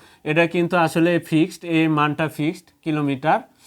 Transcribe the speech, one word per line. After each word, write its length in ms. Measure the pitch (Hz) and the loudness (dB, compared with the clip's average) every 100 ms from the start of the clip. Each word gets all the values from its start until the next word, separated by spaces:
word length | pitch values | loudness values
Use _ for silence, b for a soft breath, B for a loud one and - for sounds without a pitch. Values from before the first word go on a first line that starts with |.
| b b | b b
এটা 240 | 147 156 170 | -2 0 2
কিন্তু 300 | 180 170 180 | 0 0 2
আসলে 420 | 160 170 165 170 | 2 2 2 0
ফিক্সড, 460 | 165 156 175 - 175 | 0 0 0 -4 -2
এই 220 | 160 160 | 0 2
মানটা 400 | 151 147 143 156 | 2 0 -2 -4
ফিক্সড 400 | - 151 185 - _ | -4 -6 -6 -14 _
কিলোমিটার 560 | 165 151 143 135 156 208 - B | -6 -2 -2 -2 0 0 -2 B